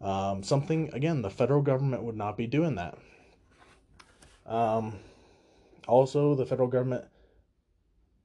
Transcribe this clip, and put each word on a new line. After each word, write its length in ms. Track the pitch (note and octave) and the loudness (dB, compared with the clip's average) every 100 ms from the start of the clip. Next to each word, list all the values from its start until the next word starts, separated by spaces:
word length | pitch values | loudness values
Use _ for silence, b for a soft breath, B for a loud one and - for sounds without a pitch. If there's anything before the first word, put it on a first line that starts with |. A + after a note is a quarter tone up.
Um, 400 | G2 G2 G2 G2 | -4 -2 -2 -4
something, 480 | G2 C#3 C#3+ D#3+ D#3 | 0 -2 0 -2 -2
again, 300 | A#2+ D3+ D#3 | -4 -2 -2
the 80 | G2 | -4
federal 320 | - B2 C#3+ | 0 2 2
government 400 | C#3+ C3 C#3 A#2+ | 2 0 0 -2
would 140 | A#2 A2 | -6 -6
not 200 | G#2 - | -6 -4
be 100 | A#2 | -2
doing 280 | C#3+ E3 | 0 0
that. 240 | G#2+ F2 - b b b _ _ b b b _ b b b b b - | -2 -6 -10 b b b _ _ b b b _ b b b b b -6
Um, 480 | A2+ A#2 A2 A2 G2+ B B B B B B B B - | 0 2 0 -2 -8 B B B B B B B B 4
also, 480 | B2 C3+ C#3+ D3 | 4 6 4 2
the 120 | C3+ - | 2 0
federal 200 | B2 B2+ | 0 2
government, 380 | B2 B2+ B2+ - b b b b _ _ _ _ _ _ _ | 2 0 -4 -8 b b b b _ _ _ _ _ _ _